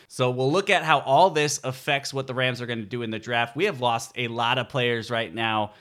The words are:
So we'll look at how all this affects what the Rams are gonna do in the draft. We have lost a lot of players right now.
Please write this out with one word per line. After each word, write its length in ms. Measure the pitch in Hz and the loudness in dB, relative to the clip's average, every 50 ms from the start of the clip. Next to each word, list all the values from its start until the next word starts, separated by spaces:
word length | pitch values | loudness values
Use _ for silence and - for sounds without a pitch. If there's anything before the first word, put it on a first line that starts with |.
| - | -20
So 240 | _ - - 127 127 | _ -2 0 0 0
we'll 200 | 123 127 131 139 | 2 2 2 2
look 200 | 156 196 190 - | 2 2 2 2
at 140 | 190 165 160 | 2 2 4
how 160 | 156 151 135 | 4 2 2
all 280 | - 135 135 151 185 190 | 4 4 6 6 6 6
this 320 | 151 151 147 143 - - - | 4 2 0 0 -2 -4 -4
affects 500 | 131 127 - - 151 143 139 135 - 139 | -6 -8 -4 -4 -2 -2 -2 -4 -6 -6
what 140 | 135 - - | -6 -6 -4
the 60 | 120 | -2
Rams 280 | 131 127 127 120 120 | 0 0 0 -2 -4
are 40 | 123 | -6
gonna 160 | 117 120 113 | -6 -6 -6
do 200 | 107 95 127 120 | -6 -6 -6 -6
in 80 | 117 113 | -6 -6
the 80 | 110 110 | -6 -8
draft. 380 | - 120 120 117 117 117 - | -6 -2 0 0 0 0 -2
We 80 | 143 190 | -2 -2
have 160 | 214 156 123 | -2 0 0
lost 320 | 127 120 117 117 - - - | 0 0 2 0 -4 -6 -6
a 120 | 123 123 113 | -6 -6 -4
lot 300 | 113 117 113 117 127 131 | -2 -2 0 0 0 0
of 100 | 117 - | -2 -2
players 420 | - 127 123 120 120 113 104 113 | -2 0 0 2 0 -2 -2 -2
right 240 | 120 113 113 82 82 | -2 -2 -2 -4 -4
now. 380 | 113 113 113 110 107 104 104 - - | -2 -2 0 0 0 0 -2 -6 -14